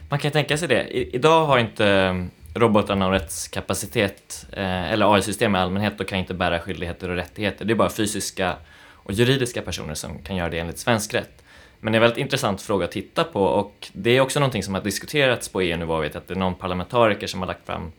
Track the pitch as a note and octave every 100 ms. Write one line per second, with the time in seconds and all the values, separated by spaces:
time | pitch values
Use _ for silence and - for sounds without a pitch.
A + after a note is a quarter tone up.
0 | - D3 D3 D3 C#3 D3 E3 A2 - B2+
1 | B2 B2+ D3+ D#3+ D#3 B2+ G#2+ - G#2 G2
2 | F#2+ F#2 F2+ - - - A#2 G#2 G2+ G2
3 | F#2+ F#2+ D#2+ - - G2 - F#2+ - A#2+
4 | G2 - - - - - F#2+ F#2 E2 G#2+
5 | G2+ G2+ G2 F#2+ A2+ F#2 F2+ G2 G#2 G#2
6 | F#2+ F#2+ F2+ F2+ F2+ E2+ F2+ D#2+ F2 E2+
7 | F#2 F2+ F2 - G#2 - G2 A2 F#2 -
8 | G#2 G2+ - - F#2 - - - - -
9 | - G2+ A#2+ C3+ A#2+ G#2+ F#2+ F2+ D#2+ D#2
10 | - D#2 - F#2+ E2+ E2 E2+ E2 - A2+
11 | - A2+ - - _ - - _ A2 A2
12 | A#2 A#2 C#3 C3 A2+ F#2+ - G2 F2 G2+
13 | - - D#3+ G#2 F#2 E2 G2 - - -
14 | G#2 B2+ C3+ D3 C3+ G#2+ F#2+ F#2+ G2+ -
15 | - D3+ C3+ A2+ - G2 F2+ E2+ D#2+ D#2+
16 | D2+ F2 - F2+ F#2 F2 F#2 F2+ F2 B2
17 | A2+ G2+ F#2+ F#2+ F#2 F2 - E2+ E2+